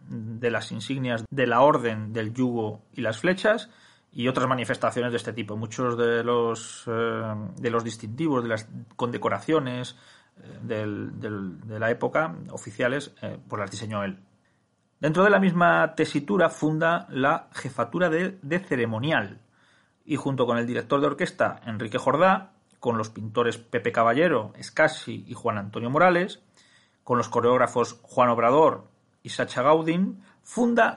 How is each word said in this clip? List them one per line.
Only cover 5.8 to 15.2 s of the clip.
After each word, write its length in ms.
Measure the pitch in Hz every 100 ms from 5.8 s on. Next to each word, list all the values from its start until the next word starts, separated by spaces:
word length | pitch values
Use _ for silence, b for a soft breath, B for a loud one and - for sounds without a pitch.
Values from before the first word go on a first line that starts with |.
| 123 120
de 260 | 117 117
los, 600 | 117 120 117 113 - - 123
eh, 480 | 113 117 113 113 107 107 -
de 140 | 120
los 120 | 117
distintivos, 600 | 113 113 110 123 165 127
de 80 | 117
las 180 | 107 113 123 117
condecoraciones, 1040 | - 120 120 107 101 - 156 127 123 127 - b b b _
eh, 220 | - -
del, 580 | 117 110 107 104 107 107
del, 400 | 107 104 98 80
de 160 | 110 107
la 120 | 113
época, 460 | 120 127 143 160 135 -
oficiales, 640 | - - - 123 143 - -
eh, 160 | 110 101 -
pues 120 | 107
las 100 | 98
diseñó 340 | - 107 104
él. 140 | 98 95 _ _ _ _ _ _ _ -
Dentro 240 | 147 165